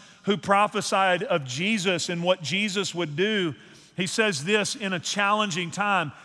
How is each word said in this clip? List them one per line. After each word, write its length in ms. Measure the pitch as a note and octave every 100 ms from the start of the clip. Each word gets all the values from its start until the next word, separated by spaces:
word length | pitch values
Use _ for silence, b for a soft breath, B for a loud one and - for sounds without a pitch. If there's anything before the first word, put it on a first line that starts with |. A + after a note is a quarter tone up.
| B B
who 120 | F#3+ G3+
prophesied 880 | - G3 G#3 G#3 - G3+ F#3+ F3+
of 220 | A3+ F3 C3
Jesus 640 | B2+ F#3+ A3 F3+ F3 -
and 120 | E3+
what 200 | F3 F#3
Jesus 520 | C#3 F#3+ G#3 G3 F#3
would 220 | E3 E3 D3
do, 400 | G3+ G#3 E3+ B2+ B B B -
he 100 | F#3
says 380 | - G#3+ D3 D#3+
this 320 | G#3+ G3 -
in 160 | G3
a 60 | F3+
challenging 720 | - G3+ G3+ G#3+ G#3 E3+ E3+
time. 420 | F3 G#3 F#3+ D3+ B